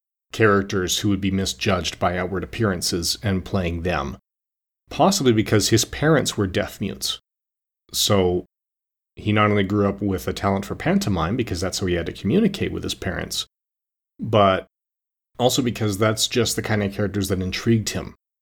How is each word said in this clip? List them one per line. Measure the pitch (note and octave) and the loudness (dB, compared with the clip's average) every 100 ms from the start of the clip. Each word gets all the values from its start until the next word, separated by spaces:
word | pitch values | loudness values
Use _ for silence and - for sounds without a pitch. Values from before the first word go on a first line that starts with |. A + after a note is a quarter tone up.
| _ _ _ | _ _ _
characters | - A2 G2+ G2 G2 F2+ - | 2 4 6 2 -2 -2 0
who | G#2 | 0
would | G2 | 0
be | G2 | 0
misjudged | F#2+ F#2 - G#2+ F2+ E2 - | 0 -2 -2 0 0 -2 -2
by | F#2 F2+ | -2 -2
outward | F2+ F#2+ | -4 -4
appearances | - - G#2+ F2 - F2+ E2 - | -6 -2 -2 0 -2 -2 -2 -4
and | G2+ F#2+ | -2 -2
playing | - G2 E2+ E2+ | -2 -4 -2 -4
them, | F2 D2+ C#2 - _ _ _ _ _ _ _ | -2 -2 -4 -10 _ _ _ _ _ _ _
possibly | - E3+ G3 C3 | 2 2 4 4
because | A2 G2 G#2+ - | 4 4 2 4
his | A2+ | 2
parents | - - D3+ D3 - - | 0 -2 2 2 2 -2
were | F#2+ | -2
deaf | G2 - - | -2 -4 -6
mutes. | G2 - - - _ _ _ _ _ _ _ | -8 -6 -8 -8 _ _ _ _ _ _ _
So | - - G2+ F2+ F2+ - _ _ _ _ _ _ - | -2 2 4 2 0 -4 _ _ _ _ _ _ -8
he | G#2 | 0
not | G#2+ G#2+ | 4 4
only | G#2 | 4
grew | F#2+ G#2 G2+ | 2 2 2
up | G2 | 0
with | G2+ F#2 - | -2 -2 -4
a | |
talent | - G2 G2 | -2 0 -2
for | - | -4
pantomime, | F#2 D#3+ G3+ G3 F#2 D#3 B2+ | -6 0 0 0 0 0 -2
because | - F2 | -4 -4
that's | F#2 - | -4 -4
how | F#2+ | -2
he | |
had | E2+ D#2+ | -2 -4
to | |
communicate | - F#2+ F3+ A3+ - F2 | -4 0 2 2 0 -4
with | F2+ | -4
his | F2 | -6
parents, | - - E2 E2 - - _ _ _ _ _ _ - | -6 -6 -6 -6 -8 -10 _ _ _ _ _ _ -12
but | A2+ G#2+ G2 F#2 - _ _ _ _ _ _ - | 0 4 6 4 -2 _ _ _ _ _ _ 0
also | A#2+ - | 2 2
because | A#2+ G2+ G#2+ G2 | 0 -2 -2 0
that's | A2 A2 - | 0 0 0
just | B2+ A2 - | 0 0 -2
the | |
kind | G#2+ G#2+ | -2 -2
of | G2+ | -2
characters | G#2 G2+ G2 F#2+ | -2 -2 -2 -2
that | F#2 | -2
intrigued | F#2 - A#2 A2+ G2+ | -2 -2 2 2 0
him. | F#2 - - _ _ | -6 -8 -14 _ _